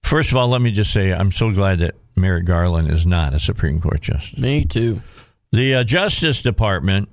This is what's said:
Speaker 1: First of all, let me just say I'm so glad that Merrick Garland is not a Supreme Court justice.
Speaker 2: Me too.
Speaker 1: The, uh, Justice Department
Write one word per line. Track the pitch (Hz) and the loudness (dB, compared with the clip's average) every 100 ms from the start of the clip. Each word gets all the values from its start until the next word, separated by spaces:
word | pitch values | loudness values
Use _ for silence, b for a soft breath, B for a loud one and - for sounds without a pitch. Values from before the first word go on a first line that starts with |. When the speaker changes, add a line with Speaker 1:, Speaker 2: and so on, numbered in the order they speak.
Speaker 1:
First | - 147 - | 0 0 2
of | 131 | 2
all, | 123 | 2
let | 127 | 2
me | 120 | 2
just | 104 104 | 2 0
say | 110 95 | 2 0
I'm | 90 98 | 2 0
so | 92 113 | 0 0
glad | 98 98 90 | 2 2 2
that | 82 - _ - | -2 -4 _ 0
Merrick | 95 87 87 | 0 0 0
Garland | 85 87 82 80 | 0 2 0 0
is | 78 87 | 2 2
not | 87 76 | 0 0
a | 71 | -2
Supreme | - - - 78 | -2 -2 -2 -2
Court | - - | -2 -2
justice. | - - - - | -4 -6 -6 -6
Speaker 2:
Me | 127 147 | -2 0
too. | - 113 117 104 B B B B _ | -2 -2 -2 -4 B B B B _
Speaker 1:
The, | 110 131 131 | 0 2 0
uh, | |
Justice | 117 160 202 - 160 127 | 2 0 0 0 -2 0
Department | 123 101 110 95 90 95 101 | -2 0 0 0 0 0 -2